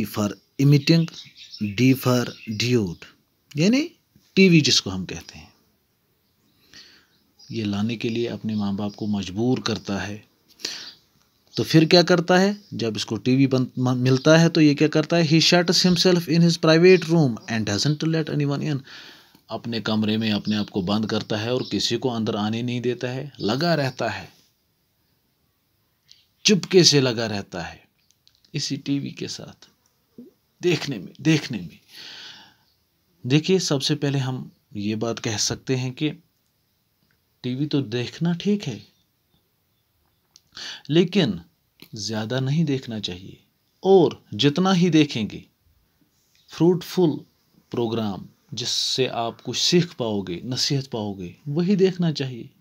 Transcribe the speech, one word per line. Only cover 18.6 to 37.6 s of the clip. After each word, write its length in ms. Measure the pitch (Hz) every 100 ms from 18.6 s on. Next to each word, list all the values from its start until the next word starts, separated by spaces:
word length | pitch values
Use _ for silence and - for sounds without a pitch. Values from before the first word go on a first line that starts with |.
| 147
in।" 80 | 139 - - - - _ _ -
अपने 300 | 113 117 113
कमरे 360 | 110 110 107 110
में 140 | 110
अपने 240 | 104 - 107
आप 140 | 98
को 120 | 107
बंद 260 | 90 104 110
करता 280 | 110 - 107
है 160 | 110
और 100 | 127 123
किसी 260 | 101 - 117
को 120 | 131
अंदर 260 | 117 110 107
आने 260 | 107 113
नहीं 200 | 123 123
देता 260 | 123 120 123
है, 240 | 131 143 -
लगा 320 | 98 131 175 156
रहता 340 | 135 - 117
है, 220 | 98 85 _ _ _ _ _ _ _ _ _ _ _ _ _ _ _ _ _ _ - _ _ -
चुपके 380 | 202 - 190
से 180 | 156 143
लगा 240 | 127 113 113
रहता 360 | 104 95 92
है 220 | 85 - _ _ _ _ _ _ _
इसी 240 | 147 - 139
टीवी 340 | 139 143 131
के 160 | - 120
साथ, 400 | - - - - _ _ _ _ - 262 _ _ _
देखने 360 | 180 156 - 117
में, 120 | 82 -
देखने 360 | 139 165 - 110
में। 220 | 85 - _ - - - - - - _ _ _ _ _ _ _
देखिए, 360 | 123 147 165 185
सबसे 360 | 175 143 - 147
पहले 240 | 143 139
हम 320 | 127 127 - _ _ 104
ये 180 | 101 110
बात 240 | 117 110
कह 180 | 123 107
सकते 360 | - 117 - 131
हैं 160 | 127
कि 160 | 127 151 - _ _ _ _ _ _ _ _ _ _ _ _
टीवी 220 | 123 127